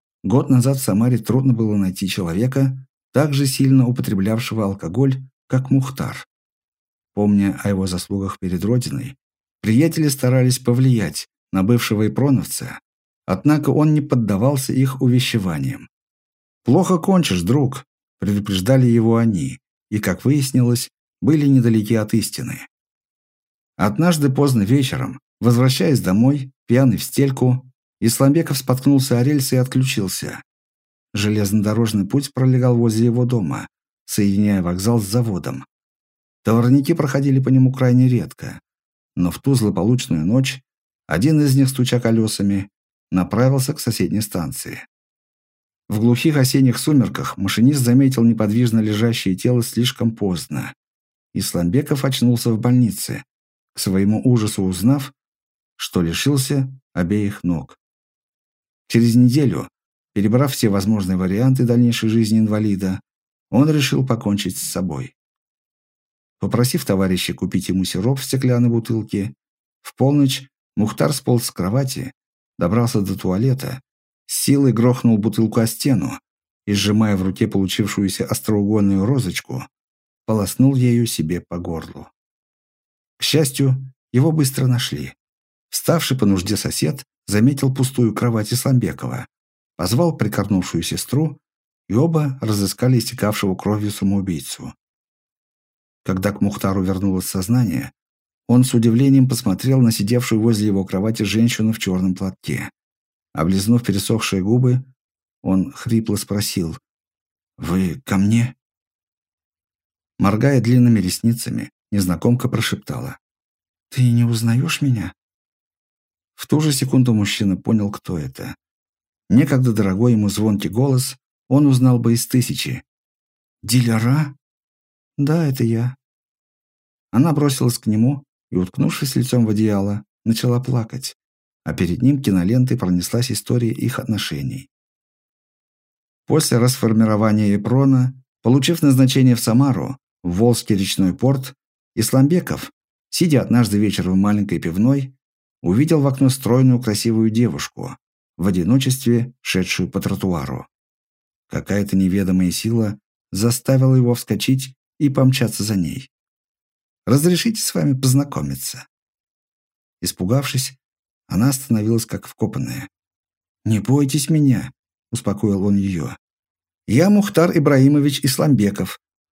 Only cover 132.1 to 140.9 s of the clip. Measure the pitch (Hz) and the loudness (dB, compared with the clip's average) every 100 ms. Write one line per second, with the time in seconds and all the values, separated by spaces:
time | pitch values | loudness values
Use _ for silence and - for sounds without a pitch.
132.1 | 143 135 95 87 123 127 120 92 90 87 | 2 2 0 2 2 0 0 0 -2 -2
133.1 | 113 120 107 - 123 117 123 120 131 127 | -4 -4 -6 -2 -2 -2 -2 -4 -4 -4
134.1 | 107 - 73 67 65 - _ _ _ _ | -4 -4 -6 -8 -10 -14 _ _ _ _
135.1 | _ _ _ _ _ _ _ _ _ _ | _ _ _ _ _ _ _ _ _ _
136.1 | _ - 151 151 120 123 131 117 110 110 | _ -2 0 2 2 2 2 0 2 2
137.1 | 107 110 107 104 101 101 127 139 131 127 | 2 2 2 2 0 0 2 4 4 2
138.1 | - _ _ 113 135 135 170 147 135 131 | -4 _ _ 2 2 2 2 4 4 4
139.1 | 139 131 117 - 113 139 104 64 - _ | 4 4 4 2 2 2 0 -4 -10 _
140.1 | _ 87 87 117 117 - 104 95 | _ -6 2 2 2 0 -2 -2